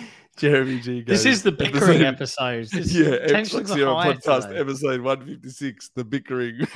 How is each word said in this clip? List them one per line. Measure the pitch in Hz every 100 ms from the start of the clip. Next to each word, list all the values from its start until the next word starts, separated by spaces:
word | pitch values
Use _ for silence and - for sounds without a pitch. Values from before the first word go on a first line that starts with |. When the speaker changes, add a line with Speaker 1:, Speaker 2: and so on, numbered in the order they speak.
| 233 - _ -
Speaker 1:
Jeremy | 147 139 131 127
G | 120 123
Speaker 2:
This | 117 196
Speaker 1:
goes, | 269
Speaker 2:
is | 226
the | 202
bickering | 156 143 143 185 165
Speaker 1:
episode | 135 131 135 - 127 117 110
Speaker 2:
episode. | 185
This | 180
Speaker 1:
<laughs> |
Yeah, | 175 151
Speaker 2:
is | 123 156
tensions | 208 220 - 196
Speaker 1:
Xbox |
Speaker 2:
are |
Speaker 1:
Zero | 170 135
Speaker 2:
high | 156 175
Speaker 1:
Podcast, | 127 - 131 107
Speaker 2:
today. | 127
Speaker 1:
episode | 139 135 139 131
one | 127 135 135
fifty-six, | - 127 131 139 107 -
the | -
bickering. | 113 135 - 127 120 117 -